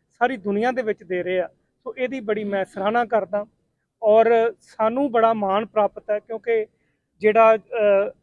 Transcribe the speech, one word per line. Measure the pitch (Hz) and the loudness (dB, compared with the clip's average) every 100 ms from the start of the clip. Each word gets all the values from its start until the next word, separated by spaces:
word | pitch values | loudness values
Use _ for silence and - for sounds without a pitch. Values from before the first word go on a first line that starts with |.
| _ | _
ਸਾਰੀ | - 247 254 | -4 -4 -4
ਦੁਨੀਆ | 190 202 233 | -4 -2 -2
ਦੇ | 254 | -2
ਵਿੱਚ | 214 202 | -4 -6
ਦੇ | 175 180 | -6 -6
ਰਹੇ | 175 185 | -4 -4
ਆ। | 170 _ _ _ | -4 _ _ _
ਸੋ | 254 247 | -14 -8
ਇਹਦੀ | 254 269 | -8 -6
ਬੜੀ | 214 208 | -6 -6
ਮੈਂ | 208 202 190 | -4 -6 -6
ਸਰਾਹਨਾ | - 196 233 233 | -6 -4 -2 -2
ਕਰਦਾ | 226 185 202 214 _ _ _ _ _ | -2 -2 -6 -8 _ _ _ _ _
ਔਰ | 220 214 226 233 233 208 | 4 4 6 4 0 -4
ਸਾਨੂੰ | _ - 220 240 285 | _ -4 -2 -2 -2
ਬੜਾ | 226 226 | 2 2
ਮਾਣ | 220 202 196 220 | 2 0 -2 -2
ਪ੍ਰਾਪਤ | 214 202 214 - | -2 -2 -2 -8
ਹੈ | 208 | -8
ਕਿਉਂਕਿ | - 226 233 226 214 _ _ _ _ _ | -8 -10 -2 -2 -2 _ _ _ _ _
ਜਿਹੜਾ, | 214 214 220 220 | 2 6 6 4
ਅਹ, | - 233 208 196 202 - | 0 -2 2 2 0 -6